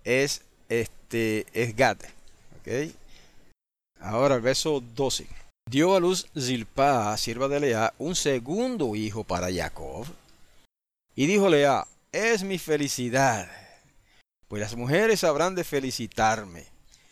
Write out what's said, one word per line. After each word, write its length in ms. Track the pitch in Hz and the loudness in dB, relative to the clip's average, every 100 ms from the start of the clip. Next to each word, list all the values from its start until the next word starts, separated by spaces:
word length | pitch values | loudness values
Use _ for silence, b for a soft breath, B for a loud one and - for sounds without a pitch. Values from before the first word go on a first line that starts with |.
es, 380 | - 127 139 - - _ - | 0 2 2 -4 -12 _ -4
este, 800 | 117 110 - - 117 113 107 - | -2 -2 -8 -6 -2 0 -2 -4
es 220 | 110 120 110 | -4 -2 2
Gad, 220 | 127 98 - - - - - - | 2 2 -8 -18 -20 -20 -20 -16
¿ok? 320 | - 120 156 - - b b b b _ _ _ _ _ | -6 -4 -6 -10 -20 b b b b _ _ _ _ _
Ahora 360 | 92 110 139 127 | -6 0 2 2
el 60 | |
verso 400 | 120 131 160 143 120 117 | 2 0 0 -2 -4 -2
doce. 320 | 135 - - - - _ - | -2 -2 -8 -14 -16 _ -2
Dio 260 | 131 175 190 | 2 4 4
a 40 | |
luz 280 | 175 185 - 151 | 4 0 -4 -6
Zilpá, 800 | 123 127 107 - 143 127 104 107 | -2 -2 -4 2 2 4 0 -2
sierva 300 | - 113 139 | -4 -2 -2
de 120 | 143 | 0
Lea, 340 | 143 110 113 - | 0 2 0 -2
un 180 | 143 180 | -4 -2
segundo 800 | 147 131 120 196 254 240 127 107 | 0 0 -2 -2 -2 -2 -2 -2
hijo 280 | 107 107 | -4 -6
para 300 | 101 87 90 | -4 -2 -2
Jacob. 520 | 90 76 - 71 69 139 180 - - - - _ _ _ _ _ - | -2 -4 -8 -12 -12 -12 -16 -20 -20 -20 -20 _ _ _ _ _ -2
Y 120 | 143 | 2
dijo 220 | 202 196 | 4 6
Lea, 360 | 151 143 120 - _ _ | 6 6 4 0 _ _
"Es 320 | 170 226 226 | -2 0 0
mi 140 | 196 180 | 0 -4
felicidad, 920 | - 151 143 135 120 127 135 110 90 - - - _ _ b b _ _ _ | 0 0 0 -2 0 2 2 2 -4 -14 -20 -20 _ _ b b _ _ _
pues 140 | 104 | -8
las 140 | 107 113 | -6 -6
mujeres 480 | 120 165 226 208 | 0 2 2 2
habrán 300 | 175 143 175 | 2 2 0
de 100 | 185 | -2
felicitarme". 1040 | 160 143 131 - 113 - 110 110 98 82 - - _ b b | -2 -2 -2 -6 -6 0 2 0 -4 -16 -20 -20 _ b b